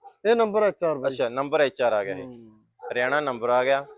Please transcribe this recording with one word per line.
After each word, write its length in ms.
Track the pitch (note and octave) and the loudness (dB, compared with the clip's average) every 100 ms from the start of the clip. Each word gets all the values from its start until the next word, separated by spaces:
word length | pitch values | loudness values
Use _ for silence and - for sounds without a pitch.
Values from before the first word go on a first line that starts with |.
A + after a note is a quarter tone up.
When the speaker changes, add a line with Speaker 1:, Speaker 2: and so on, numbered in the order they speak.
| - _ G#3 | -20 _ 2
Speaker 1:
ਇਹ 100 | A#3 | 2
ਨੰਬਰ 280 | A3 G#3 | 2 2
ਐਚ 200 | G#3 - | 0 0
ਆਰ 140 | E3+ C#3+ | -2 -2
ਬਾਈ। 140 | C3+ | -2
Speaker 2:
ਅੱਛਾ, 180 | C3 A#2+ | -2 -2
ਨੰਬਰ 320 | B2+ C#3+ D3+ | -2 0 2
ਐਚ 200 | C3+ - | 2 2
ਆਰ 120 | A#2+ | 0
ਆ 100 | G#2+ | 0
ਗਿਆ 120 | G2 F#2+ | -2 -6
ਇਹ। 80 | |
Speaker 1:
ਹੂੰ। 400 | B2+ A#2+ A2+ - _ _ - | -10 -16 -20 -20 _ _ -8
Speaker 2:
ਹਰਿਆਣਾ 280 | A#2+ B2+ D3 | -2 0 0
ਨੰਬਰ 300 | D3 A#2+ A#2+ | -2 -4 0
ਆ 140 | B2 | 2
ਗਿਆ। 220 | C3 C#3 C#3+ | 2 0 -2